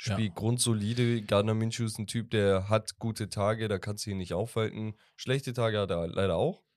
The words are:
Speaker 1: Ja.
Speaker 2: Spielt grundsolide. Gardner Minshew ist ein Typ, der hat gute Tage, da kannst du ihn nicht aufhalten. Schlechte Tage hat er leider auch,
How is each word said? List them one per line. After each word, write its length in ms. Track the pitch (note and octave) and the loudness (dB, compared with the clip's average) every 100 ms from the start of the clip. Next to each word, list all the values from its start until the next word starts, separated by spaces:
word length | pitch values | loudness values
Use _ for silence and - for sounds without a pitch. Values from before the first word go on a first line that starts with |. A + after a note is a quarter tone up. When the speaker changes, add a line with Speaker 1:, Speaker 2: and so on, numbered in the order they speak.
Speaker 1:
Ja. 140 | - | -2
Speaker 2:
Spielt 200 | A2+ G#2+ | 0 0
grundsolide. 880 | - A2 A#2+ A#2+ A2 G#2 A#2+ A#2+ A#2 | 0 0 2 2 2 0 2 2 0
Gardner 320 | G#2 G2+ G#2+ | 2 4 4
Minshew 300 | A2 A2+ A2 | 2 0 -2
ist 140 | A2 A2 | -4 -4
ein 80 | G#2 | -4
Typ, 240 | A#2 G#2+ | -4 0
der 380 | A2 G2+ F#2+ G2 | 2 4 4 4
hat 300 | A2 - - | 0 0 -6
gute 300 | A2+ G#2+ G2+ | -6 -4 -6
Tage, 400 | - G2+ A2+ A2 | -2 0 0 -2
da 100 | G2 | -2
kannst 280 | G#2 G2+ G#2+ | -4 -6 -6
du 40 | |
ihn 80 | F#2+ | -4
nicht 140 | F2 | -2
aufhalten. 640 | F2 A2+ A#2 A2 G#2+ A2 - _ - | -2 -2 -2 -2 -2 -8 -10 _ -10
Schlechte 360 | - C#3 C3 | -4 -4 -2
Tage 260 | A#2+ A2+ G#2 | -2 0 2
hat 100 | F#2+ | 0
er 160 | F2 E2 | 0 -2
leider 280 | - F#2+ E2+ | 0 2 2
auch, 260 | C3+ - _ | 0 -2 _